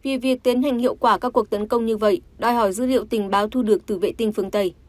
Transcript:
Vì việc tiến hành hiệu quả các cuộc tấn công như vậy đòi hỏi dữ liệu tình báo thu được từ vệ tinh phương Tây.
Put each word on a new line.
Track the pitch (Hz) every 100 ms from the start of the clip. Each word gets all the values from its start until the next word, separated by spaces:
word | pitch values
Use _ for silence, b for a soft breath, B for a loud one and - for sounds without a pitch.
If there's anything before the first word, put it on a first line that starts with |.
Vì | 269 269
việc | 262 254
tiến | 254 247
hành | 285 240
hiệu | 247
quả | - 240 202
các | 247
cuộc | 247 214
tấn | 202 214
công | 240 226
như | 214
vậy | 214 180 - -
đòi | 226
hỏi | 240 208
dữ | 190 254
liệu | 262
tình | 220 226 196
báo | 196 214
thu | 254
được | 220 196 -
từ | 196
vệ | 202
tinh | - 220
phương | 208 196
Tây. | 208 190 -